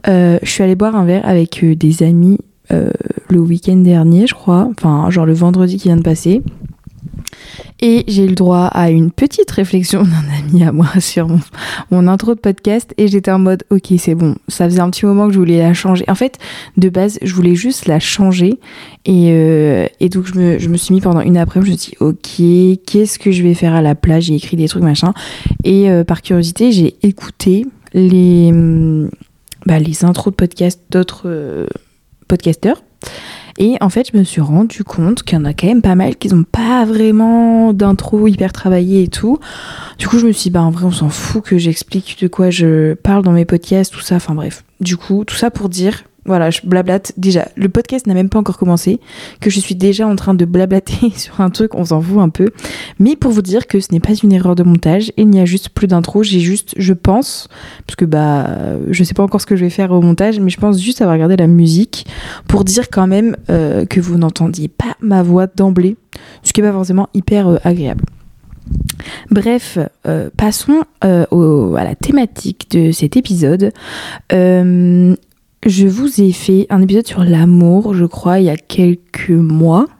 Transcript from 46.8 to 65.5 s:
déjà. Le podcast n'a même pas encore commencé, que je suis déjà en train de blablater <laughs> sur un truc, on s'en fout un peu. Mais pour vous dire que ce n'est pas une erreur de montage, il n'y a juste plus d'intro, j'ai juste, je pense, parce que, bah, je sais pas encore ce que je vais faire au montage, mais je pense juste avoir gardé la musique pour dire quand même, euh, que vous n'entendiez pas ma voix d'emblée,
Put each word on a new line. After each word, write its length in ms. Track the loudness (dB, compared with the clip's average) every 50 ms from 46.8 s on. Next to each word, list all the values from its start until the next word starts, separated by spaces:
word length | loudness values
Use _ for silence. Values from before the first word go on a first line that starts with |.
| 0 0 -2 -4 -4 -8 -10
déjà. 320 | -4 -2 0 0 0 -2 -4 _
Le 120 | -4 -4 -2
podcast 380 | -2 -4 -4 -4 -8 -6 -2 -2
n'a 60 | 0
même 140 | 0 0 0
pas 120 | 0 -2
encore 180 | -2 -2 -4 -2
commencé, 400 | 0 0 0 0 0 -2 -4 -4 _ -16 -20 -20 -20 -20 -18 _
que 80 | -2 -2
je 120 | -2 -2
suis 160 | -4 -6 -4
déjà 320 | -2 0 0 0 0 0 -2
en 80 | -2
train 180 | -2 0 0 0
de 100 | 2 2
blablater 640 | 2 2 0 0 2 0 -2 _ -4 -4 -2 -2 -2
<laughs> 60 | -2
sur 240 | -6 -14 -10 -4 -2
un 100 | -2 -2
truc, 240 | 0 -2 -4 -4 -2
on 100 | -6 -4
s'en 160 | -2 -2 -2
fout 180 | -2 0 2 2
un 100 | 2 2
peu. 220 | 2 0 -2 -2 -2 -6 -14 -14 -14 -14 -16 -18 0 2
Mais 160 | 2 2 2
pour 160 | 0 0 0
vous 120 | 0 0
dire 260 | 0 0 -2 -4 -2 -2
que 100 | -2 -4
ce 140 | -2 0
n'est 80 | -2 -2
pas 140 | 0 0 -2
une 180 | 2 2 2
erreur 240 | 2 4 2 2 2
de 80 | 2 4
montage, 480 | 4 4 4 2 0 0 0 -2 -4 -2
il 120 | 2 4 4
n'y 120 | 4 4
a 40 | 2
juste 240 | 2 0 -4 -6 -8
plus 180 | _ -4 -2
d'intro, 380 | 0 0 0 -2 -2 -2 -2 0
j'ai 160 | 2 0 0
juste, 340 | 0 0 -2 -4 -6 -10 -8
je 160 | -4 0 0
pense, 560 | 0 0 0 0 0 0 -2 -4 -8 -14 -16 -20 -20 -20 -20 -20 -20 -20 -18
parce 100 | -18 -4
que, 80 | -4 -2
bah, 440 | 0 0 0 0 0 0 0 -2 -4 -6 -6 -6 -6 -6 -6 -4 -4
je 140 | 0 0 0
sais 100 | -2 0
pas 80 | -2
encore 180 | -2 0 0 -4
ce 60 | -2
que 80 | -2 -2
je 80 | 0 0
vais 60 | -2
faire 220 | -2 -2 -2 0
au 80 | 2 2
montage, 400 | 4 2 2 2 0 -2 0 0
mais 100 | -2 -2
je 80 | -2 -2
pense 240 | 0 0 0 0
juste 180 | -2 -4 -2 -2
avoir 160 | 0 0 0
gardé 200 | 0 2 2 2
la 100 | 2 4
musique 600 | 4 4 4 4 4 2 2 0 -2 -4 -16 -16 -16 -16 -16 -16 -16 -18 -18 -4 -2
pour 160 | -2 0 0
dire 260 | 0 -2 -4 -4 -2
quand 160 | -2 0 0
même, 300 | 2 2 0 0 0 -2 -4 -4 -2
euh, 360 | -2 0 0 0 -2 -2 -4
que 140 | -2 -2 -2
vous 180 | -2 0 0 0
n'entendiez 500 | 0 0 0 -2 -4 -4 -2 -6 -8 -10
pas 280 | _ -8 -8 -8 -8 _
ma 220 | -2 0 0 2
voix 240 | 2 2 2 2 0
d'emblée, 500 | 0